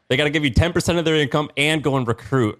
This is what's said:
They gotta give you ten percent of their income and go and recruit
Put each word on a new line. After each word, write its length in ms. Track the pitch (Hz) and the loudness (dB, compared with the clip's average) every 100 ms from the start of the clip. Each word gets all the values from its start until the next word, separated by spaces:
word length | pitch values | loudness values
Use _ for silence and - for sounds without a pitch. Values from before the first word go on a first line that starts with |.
| - | -4
They 80 | 127 | -2
gotta 120 | 151 | 0
give 140 | 156 | 0
you 60 | 147 | 0
ten 220 | 117 165 | 2 0
percent 260 | 175 180 170 | 0 0 0
of 60 | 160 | 2
their 100 | 156 | 2
income 340 | 147 147 151 - | 2 0 -2 0
and 260 | 147 156 | 0 0
go 140 | 143 135 | 0 0
and 100 | 117 | 0
recruit 540 | 113 - 135 107 | -4 -2 0 0